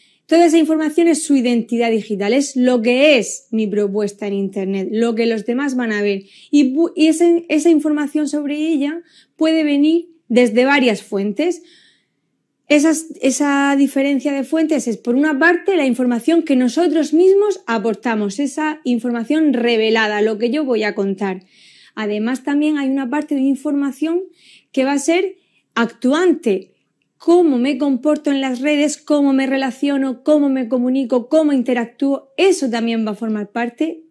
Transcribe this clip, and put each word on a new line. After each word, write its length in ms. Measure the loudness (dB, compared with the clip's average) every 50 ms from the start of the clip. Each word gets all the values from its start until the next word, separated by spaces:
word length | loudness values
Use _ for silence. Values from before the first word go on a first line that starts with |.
| _ _ _ _ _
toda 220 | 0 4 4 4
esa 120 | 6 4 4
información 500 | 2 2 0 0 -2 -2 0 2 2 2
es 160 | 2 0 0
su 100 | 0 2
identidad 560 | 2 2 2 0 0 -2 -2 -2 -2 0 0
digital, 420 | 0 -2 -2 -4 -6 -4 -2 0
es 220 | 0 0 0 0 0
lo 260 | 0 2 2 2 2
que 380 | 2 0 2 4 4 4 4 4
es 300 | 2 -2 -8 -12 -10 -6
mi 160 | -4 -2 -2
propuesta 640 | -2 0 -2 -2 -2 -2 -2 -4 -4 -6 -6 -8 -6
en 40 |
Internet, 560 | -4 -4 -4 -4 -4 -6 -4 -4 -4 -4 -4 -4
lo 240 | -2 -2 -2 0 0
que 100 | -2 -2
los 180 | -2 -2 -4 -4
demás 300 | -4 -4 -2 -2 -4 -4
van 160 | -4 -4 -4
a 100 | -4 -2
ver. 220 | -2 -2 -2 -4 -8 _ -20 -20 -6 0
Y 200 | 2 2 2 2
bu-, 200 | 2 0 -2 -2 0
y 140 | 2 2 2
ese, 360 | 2 4 2 2 2 2 0 -2
esa 200 | -2 2 4 4
información 600 | 4 4 2 0 -2 -2 -2 -4 -4 -4 -4 -4
sobre 280 | -4 -4 -4 -4 -4
ella 460 | -4 -2 -2 -2 -2 -2 -4 -6 -8 -12 _ _ _ _ _ _
puede 260 | -2 0 0 2 2 0
venir 420 | 0 2 2 2 2 2 0 -2 -6 _ _ _ 0
desde 360 | 2 2 2 4 2 2 2
varias 380 | 2 2 2 2 2 0 -2
fuentes. 600 | -4 -6 -4 -4 -4 -2 -2 -2 -2 -2 -2 -4 -8 -20 _ _ _ _ _ _ _ _ _ _ _ _ _ _ _ _ _ _ _ 2
Esas, 380 | 2 4 4 2 2 0 -4 -10 -8 -4
esa 540 | -2 -2 0 0 0 0 0 2 2 2 2
diferencia 560 | 2 2 2 0 0 0 0 0 0 -2 -2
de 120 | -4 -4 -4
fuentes 420 | -2 -2 0 0 0 0 -2 -2
es, 100 | -4 -6
por 200 | -4 -2 -2 0
una 200 | 2 2 0 2
parte, 380 | 2 2 2 2 2 0 0 0
la 120 | 0 2
información 580 | 0 0 0 -2 -2 -2 -2 0 0 2 2 2
que 100 | 2 0
nosotros 580 | 2 0 0 0 0 0 0 0 0 -2 0
mismos 500 | 2 4 4 4 4 4 2 0 -2 -4 -4
aportamos, 720 | -4 -4 -2 -2 -4 -4 -4 -4 -4 -2 -2 -2 -4 -4 -4
esa 420 | -6 -4 -4 -4 -4 -4 -4 -4 -4
información 680 | -2 -2 -2 -2 -4 -4 -4 -2 -2 0 2 2 2
revelada, 680 | 2 2 0 0 2 2 2 2 2 2 0 0 0 0
lo 160 | 0 0 -2 -2
que 120 | -2 -2
yo 140 | -2 -2 -2
voy 200 | -2 -2 -2 -2
a 100 | -2 -2
contar. 480 | -2 -2 -2 -2 -2 -4 -6 -6 -6 -12 _ _ _ _ -20 -20 -20 -20 _ -10
Además, 480 | -8 -6 -4 -4 -4 -2 -4 -4 -4 -4
también 340 | -2 -2 0 0 0 0 -2
hay 100 | -2 -2
una 220 | -2 -2 -4 -4
parte 240 | -4 -4 -4 -2 -2
de 60 | 0
información 800 | 0 0 0 -2 -2 -4 -2 -2 -2 -4 -4 -4 -4 -2 -2 -4 -6 -8 _ _ _ -20 -20 _ _ _
que 140 | -2 -2 0
va 80 | 0
a 60 | 0 -2
ser 380 | 0 0 0 0 0 -2 -6 _ _ _ _ _ _ _ -4
actuante, 1000 | -2 -2 -2 -2 _ -2 0 2 2 2 2 2 0 0 -2 -2 -2 -4 _ _ _ _ _ _ _ _ _ _ _
cómo 400 | 0 4 4 4 4 4 2 2
me 180 | 0 0 -2
comporto 540 | 0 0 0 0 0 0 0 0 0 0 -2
en 100 | -2 0
las 200 | -2 -2 -4 -2
redes, 360 | -2 0 0 2 0 0 -2
cómo 360 | -4 -4 0 0 2 2 2
me 160 | 2 2 0 0
relaciono, 760 | -2 -2 -2 -4 -4 -4 -2 -2 0 0 -2 -4 -6 -4
cómo 260 | 0 2 2 4 2 2
me 200 | 0 -2 -2 -2
comunico, 600 | -2 -2 0 0 0 -2 0 0 -2 -2 0 0
cómo 240 | 0 2 2 2
interactúo, 800 | 2 0 0 0 -2 -2 -4 -6 -6 -4 -2 -2 -2 -4 -6 _ _
eso 340 | 0 2 2 2 2 -2 -4
también 340 | -2 -2 -2 -2 -2 -2 -2
va 60 | -4
a 40 | -6
formar 360 | -6 -6 -6 -4 -4 -6 -6
parte 540 | -6 -6 -6 -6 -4 -4 -6 -6 -6 -10 -16 _